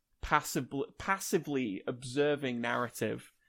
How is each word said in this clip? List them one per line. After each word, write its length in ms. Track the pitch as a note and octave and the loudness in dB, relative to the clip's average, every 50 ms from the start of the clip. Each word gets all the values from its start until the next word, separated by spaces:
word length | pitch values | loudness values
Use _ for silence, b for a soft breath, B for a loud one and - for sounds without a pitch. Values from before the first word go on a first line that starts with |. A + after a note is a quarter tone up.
| _ _ _ _ - | _ _ _ _ 0
passively, 600 | - D#3+ D3+ - - - D#3+ C3 - - C#3 C3+ - - - | 4 4 4 4 2 -2 -2 -2 -2 -2 -4 -4 -4 -6 -6
passively 840 | - - G3 F#3+ - - - F3 C#3+ D#3 C#3+ C3+ B2+ A2 F#2+ F#2 - | -2 -2 -2 -2 0 0 0 0 2 2 0 0 0 0 -2 -4 -4
observing 760 | - B2+ B2 C3 B2+ B2 C#3+ D3 D3 D3 C#3+ C#3+ C3 B2 A#2 | -6 -6 -6 -6 -4 0 2 4 4 4 2 0 -2 -2 0
narrative, 720 | A#2 A#2+ A#2+ A#2+ B2 A#2 - - A#2 G#2+ A2+ A#2+ - - _ _ _ | 0 0 0 0 0 -2 -2 -2 -2 -2 -2 -2 -8 -12 _ _ _